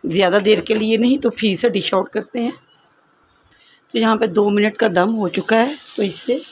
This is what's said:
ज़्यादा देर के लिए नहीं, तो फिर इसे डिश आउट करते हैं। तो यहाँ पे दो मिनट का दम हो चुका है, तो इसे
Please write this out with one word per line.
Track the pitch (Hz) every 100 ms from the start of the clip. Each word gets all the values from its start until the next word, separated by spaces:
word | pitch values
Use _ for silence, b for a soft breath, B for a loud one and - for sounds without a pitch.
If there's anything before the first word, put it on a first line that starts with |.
| -
ज़्यादा | 170 185 196
देर | 202 214
के | -
लिए | 220 214 220
नहीं, | 240 269
तो | 247
फिर | - 220
इसे | 180 240
डिश | 196 -
आउट | 190 190
करते | 214 208 240
हैं। | 233 539 _ _ _ _ _ _ _ _ _ b b b _
तो | 233
यहाँ | 226 214
पे | 220
दो | 175 208
मिनट | 208 208 214
का | 226
दम | 175 190
हो | 226 185
चुका | 190 185 220
है, | 247 294 - -
तो |
इसे | 202 - - 262 -